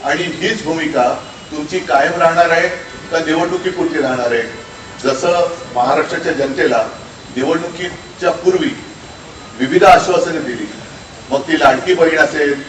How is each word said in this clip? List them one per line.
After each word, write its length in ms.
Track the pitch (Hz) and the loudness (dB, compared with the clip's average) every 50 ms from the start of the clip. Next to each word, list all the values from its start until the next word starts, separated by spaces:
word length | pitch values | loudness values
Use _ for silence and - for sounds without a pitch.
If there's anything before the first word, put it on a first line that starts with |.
| - | 0
आणि 180 | 139 147 165 | 0 0 0
हीच 420 | 180 175 151 - 180 214 - - - | -2 -4 -4 -2 -2 -2 -2 -2 -2
भूमिका 500 | 156 165 165 151 - - 131 - - - - - - - - - - | -2 -2 -2 -2 0 2 2 2 2 2 -2 -6 -14 -16 -18 -14 -10
तुमची 280 | 151 151 147 - 180 185 | -8 -8 -6 -4 -4 -4
कायम 420 | - - 143 139 139 160 170 175 | -2 2 2 2 2 2 0 0
राहणार 300 | 175 165 165 170 175 165 | 0 0 4 2 4 4
आहे 180 | 165 170 175 180 - - - - - - - - | 4 2 0 0 -2 -6 -10 -14 -14 -16 -12 -4
का 80 | 170 165 | -2 -2
निवडणुकीपुरती 800 | 156 151 156 165 175 170 180 180 - 185 180 180 160 - 151 147 | 0 0 0 0 0 0 -2 -2 -2 -4 -2 0 -2 -2 0 0
राहणार 320 | 135 131 127 123 120 120 | 0 0 0 0 0 0
आहे? 100 | - - - - - - - - - - - - - - - | 0 0 -2 -4 -8 -12 -14 -16 -16 -16 -16 -16 -16 -4 -2
जसं 500 | - 131 - 185 175 170 170 175 175 - - - - - | -2 0 2 2 2 2 2 2 0 -2 -8 -10 -6 -2
महाराष्ट्राच्या 580 | 123 123 131 143 156 - - 180 165 - 165 | 0 2 2 2 2 0 -2 -4 -4 -2 -2
जनतेला 560 | 151 139 139 135 135 - 156 143 123 117 113 113 - - - - - - - - - | 0 0 -2 -2 0 0 2 2 2 2 0 -2 -6 -14 -16 -18 -18 -18 -18 -10 -6
निवडणुकीच्या 920 | 127 131 147 165 165 170 175 175 - 185 180 - - - - - - 180 185 | -4 -2 0 0 -2 -2 -6 -8 -8 -8 -8 -10 -12 -16 -16 -12 -2 0 0
पूर्वी 380 | 165 - - 185 180 180 160 - - - - - - - - - - - - - - - - - - 117 | 0 2 2 2 4 4 2 0 -2 -6 -12 -16 -16 -16 -18 -18 -18 -18 -18 -18 -18 -18 -16 -16 -4 -4
विविध 260 | 127 131 165 180 202 | -2 2 4 6 8
आश्वासने 540 | - - 170 - 185 180 165 160 165 160 151 | 10 8 8 6 4 2 2 2 0 -2 -4
दिली, 320 | 135 123 120 107 104 101 - - - - - - - - - - - - | -4 -4 -6 -6 -6 -8 -10 -14 -14 -16 -16 -16 -18 -18 -18 -18 -6 -2
मग 100 | 135 139 | -2 -2
ती 200 | - 165 156 147 | 0 2 2 6
लाडकी 340 | 143 135 131 127 - 180 180 | 6 6 6 4 4 2 4
बहीण 240 | 175 165 160 156 156 | 6 6 4 6 4
असेल 440 | 156 - 160 147 147 143 143 135 - | 4 2 4 2 2 2 2 -2 -4